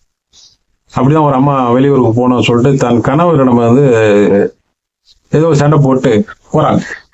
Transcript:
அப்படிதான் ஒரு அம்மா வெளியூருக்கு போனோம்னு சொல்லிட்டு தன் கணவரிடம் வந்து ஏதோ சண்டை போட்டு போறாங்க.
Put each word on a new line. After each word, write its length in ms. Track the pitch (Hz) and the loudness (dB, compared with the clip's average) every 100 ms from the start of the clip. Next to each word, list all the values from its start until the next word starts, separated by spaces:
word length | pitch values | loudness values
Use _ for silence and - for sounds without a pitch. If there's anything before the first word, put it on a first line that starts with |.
| _ _ _ _ - _ _ _ _ - | _ _ _ _ -20 _ _ _ _ -4
அப்படிதான் 320 | 131 156 147 | -2 0 0
ஒரு 80 | 131 | 0
அம்மா 360 | 139 135 123 | -2 -2 0
வெளியூருக்கு 420 | 120 139 135 120 | 0 0 0 0
போனோம்னு 280 | 113 127 123 | 0 0 0
சொல்லிட்டு 360 | 110 120 131 139 | 0 0 0 0
தன் 240 | 123 120 | -2 -2
கணவரிடம் 540 | 120 139 175 156 131 120 | -2 0 0 0 0 0
வந்து 1000 | 117 123 143 113 107 101 101 101 98 - _ _ _ _ _ _ _ | 2 2 2 2 2 2 2 0 -2 -8 _ _ _ _ _ _ _
ஏதோ 240 | 143 165 147 | -2 0 2
சண்டை 240 | 147 156 | 2 2
போட்டு 440 | 139 127 131 107 104 - _ | 0 0 0 -2 -2 -10 _
போறாங்க. 280 | 156 143 107 - - _ | -4 -2 -2 -4 -14 _